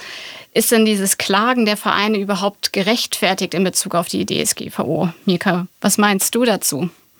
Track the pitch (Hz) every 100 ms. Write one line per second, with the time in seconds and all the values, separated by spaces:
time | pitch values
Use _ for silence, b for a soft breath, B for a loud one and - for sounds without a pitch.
0 | B B B B B - - 226 214 208
1 | 196 - - 196 233 247 214 208 208 190
2 | 208 214 202 190 202 - - 202 185 233
3 | - - 180 190 185 160 185 - 196 170
4 | 175 190 202 - - - - - - 165
5 | 180 - - 175 202 175 180 _ 202 -
6 | 208 190 - 233 240 202 - 135 170 -
7 | _ _